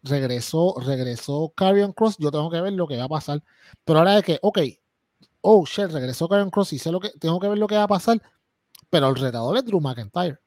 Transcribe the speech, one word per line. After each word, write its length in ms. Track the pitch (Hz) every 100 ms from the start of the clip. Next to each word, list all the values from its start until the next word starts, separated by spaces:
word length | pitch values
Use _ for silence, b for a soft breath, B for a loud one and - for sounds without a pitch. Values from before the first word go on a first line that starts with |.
regresó, 720 | 139 139 135 120 117 160 180 156
regresó 680 | 123 135 127 120 - 143 160 -
Karrion 360 | 190 202 202
Kross, 240 | 190 220 202
yo 120 | 151
tengo 180 | 147 156
que 100 | 165
ver 120 | 185
lo 140 | 190 165
que 80 | 127
va 80 |
a 40 | 131
pasar". 340 | 156 - 147 _ b b b
Pero 160 | - 156
ahora 180 | 175 202
es 60 |
que, 140 | 180 160
ok, 160 | 196 202 139 - _ _ _ _ _ _
"Oh, 220 | - 214 151
shit, 240 | - 196
regresó 380 | 156 127 123 165
Karrion 220 | 202 196
Kross 220 | 202 190
y 60 | 139
sé 100 | 160
lo 80 | 180
que, 100 | 202 147
tengo 180 | 160 170
que 80 | 202
ver 100 | 208
lo 100 | 208
que 80 | 208
va 80 |
a 40 | 208
pasar", 320 | 196 - 226 b b _ _ _ _ _
pero 180 | 165 135
el 80 | 127
retador 400 | 131 117 117 214
es 60 |
Drew 160 | 247 190
McIntyre. 580 | 143 120 104 175 180 139